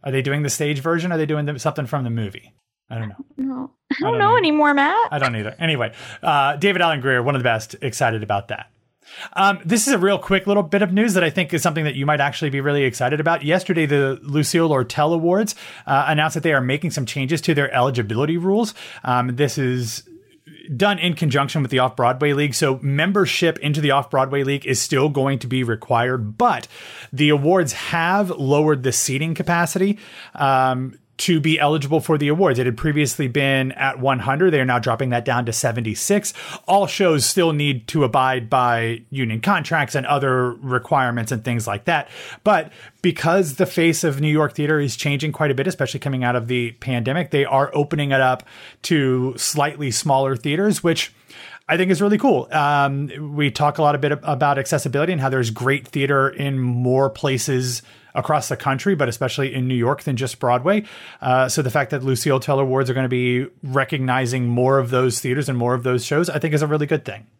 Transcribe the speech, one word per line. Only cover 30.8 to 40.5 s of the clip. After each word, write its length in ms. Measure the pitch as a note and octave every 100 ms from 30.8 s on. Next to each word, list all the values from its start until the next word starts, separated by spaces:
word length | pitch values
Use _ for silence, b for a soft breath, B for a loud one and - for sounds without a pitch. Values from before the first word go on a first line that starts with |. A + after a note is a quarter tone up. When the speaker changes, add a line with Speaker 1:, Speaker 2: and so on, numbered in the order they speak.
| C3 - _ -
Speaker 1:
to 220 | - E3
be 180 | D3+ D#3
eligible 400 | D3 D#3 C#3 D#3
for 200 | - D#3
the 100 | D3
awards. 300 | D#3 F#3+ B2
It 80 | B2+
had 100 | A#2
previously 500 | D#3+ D3 C#3+ - C#3
been 460 | C3 C3+ C3+ C3
at 260 | C3 C3+ A#2+
one 200 | B2+ B2+
hundred. 320 | A2+ C#3 F#3
They 100 | D3+
are 60 | C3
now 120 | A#2+
dropping 300 | A2 A2+ C3
that 160 | A#2+
down 220 | A#2 A#2+ A#2
to 60 |
seventy-six. 840 | A2+ B2+ A#2 A2 G#2 - G3+ G#3 - B B -
All 180 | F#3+ G3
shows 380 | - F#3 D#3
still 300 | A#2 - E3+
need 340 | D3+ D3 B2+ -
to 160 | D#3+
abide 460 | C3+ C3+ C3 C3 A2
by 520 | C3 B2 A#2 A2+ A#2 -
union 320 | C3+ A#2+ A2+
contracts 540 | D3 G3 D3 D#3+ C#3
and 100 | D3
other 480 | B2+ C#3+ C3+ B2+ B2